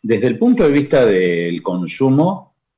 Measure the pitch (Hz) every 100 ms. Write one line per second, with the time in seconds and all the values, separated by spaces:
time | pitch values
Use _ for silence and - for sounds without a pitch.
0 | 107 110 139 - 240 247 160 143 139 139
1 | 117 92 90 85 85 87 - 90 82 -
2 | 135 135 175 190 - _ _